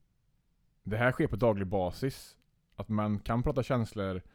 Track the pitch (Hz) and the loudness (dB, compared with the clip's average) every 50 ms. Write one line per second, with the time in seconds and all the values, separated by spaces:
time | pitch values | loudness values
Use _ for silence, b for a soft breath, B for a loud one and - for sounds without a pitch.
0 | _ _ _ _ _ _ _ _ _ _ _ _ _ _ _ _ - - 104 107 | _ _ _ _ _ _ _ _ _ _ _ _ _ _ _ _ -8 -4 -2 2
1 | 120 127 127 - 160 131 - 98 123 117 107 101 98 92 101 98 90 90 92 - | 2 2 2 2 0 0 0 2 4 4 4 4 0 0 0 2 0 0 -2 -2
2 | - 139 - - - - - _ _ _ _ _ _ _ _ - 101 - 107 107 | -4 -4 -4 -6 -14 -20 -20 _ _ _ _ _ _ _ _ -10 -6 -2 0 0
3 | 107 107 104 101 - - 117 120 123 156 139 135 123 - 139 123 113 - - 107 | 0 0 0 -2 -2 0 0 0 0 0 0 0 0 2 2 0 0 -2 -4 -4
4 | 98 95 92 92 - - - | -4 -2 -2 -4 -8 -12 -20